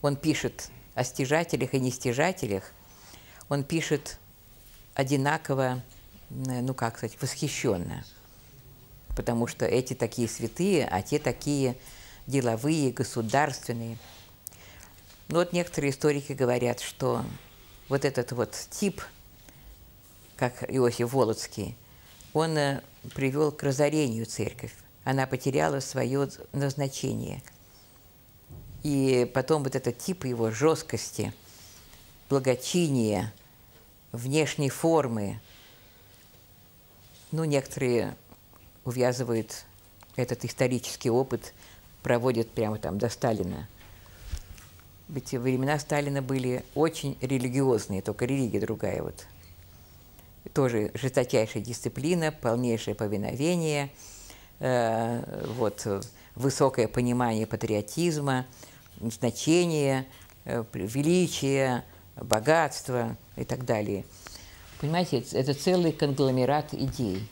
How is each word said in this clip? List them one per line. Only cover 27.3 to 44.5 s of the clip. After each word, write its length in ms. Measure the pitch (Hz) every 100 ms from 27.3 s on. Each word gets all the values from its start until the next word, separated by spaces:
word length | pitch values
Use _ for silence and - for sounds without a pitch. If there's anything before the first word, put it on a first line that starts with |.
| - - - - - - - - - - - - - - -
И 460 | 151 139 135 127 123
потом 300 | - 127 156
вот 120 | 135 127
этот 220 | - 117
тип 280 | - 185 131
его 260 | 120 113
жёсткости, 840 | 110 151 156 - 113 - - 107 - - - - - - - - - -
благочиния, 1040 | 139 131 123 - 180 170 135 110 131 - - - - - - - - -
внешней 580 | 120 123 147 147 - 143
формы, 720 | - 165 165 135 113 101 110 - - - - - - - - - - - - - - - - - - -
ну, 120 | 156
некоторые 720 | 160 143 131 - 131 120 104 - - - - - - -
увязывают 840 | - 123 123 120 123 113 107 - - - - - - -
этот 280 | 123 120 120
исторический 640 | - 127 123 - - 131
опыт, 440 | 120 135 120 - - - - - -
проводят 460 | - 120 123 117 113
прямо 280 | - 107 107
там 200 | - 95
до 120 | 113
Сталина. 580 | - 131 110 92 92 - - - - - - - - -